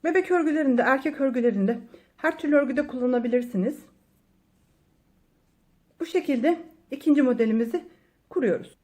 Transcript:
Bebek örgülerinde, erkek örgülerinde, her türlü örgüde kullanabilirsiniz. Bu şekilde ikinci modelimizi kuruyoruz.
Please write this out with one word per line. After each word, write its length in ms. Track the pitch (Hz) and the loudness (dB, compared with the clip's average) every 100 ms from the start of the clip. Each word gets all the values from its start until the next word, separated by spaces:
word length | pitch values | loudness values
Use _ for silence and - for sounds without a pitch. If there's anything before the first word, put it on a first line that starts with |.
Bebek 280 | 320 370 370 | 2 0 2
örgülerinde, 500 | 359 311 302 285 240 | 2 2 2 2 2
erkek 400 | 240 269 302 294 | 2 2 -2 -2
örgülerinde, 580 | 269 247 240 202 196 233 - - _ _ | -2 2 0 2 -2 -2 -8 -20 _ _
her 220 | 311 330 | -4 -2
türlü 160 | 294 294 | 2 2
örgüde 320 | 269 269 294 | 2 -2 -4
kullanabilirsiniz. 960 | 254 247 247 240 247 240 190 214 - - _ _ _ _ _ _ _ _ _ _ _ _ _ _ _ _ _ _ _ _ _ | -2 0 0 2 0 0 -2 -2 -4 -18 _ _ _ _ _ _ _ _ _ _ _ _ _ _ _ _ _ _ _ _ _
Bu 60 | 330 | -4
şekilde 540 | 370 - 254 277 339 - - _ | -2 0 0 0 -2 -6 -20 _
ikinci 300 | 277 320 294 | -4 -2 2
modelimizi 640 | 262 240 226 226 233 349 - _ _ _ _ | 2 2 0 0 -2 -4 -8 _ _ _ _
kuruyoruz. 480 | 370 240 170 - _ | -2 0 -2 -6 _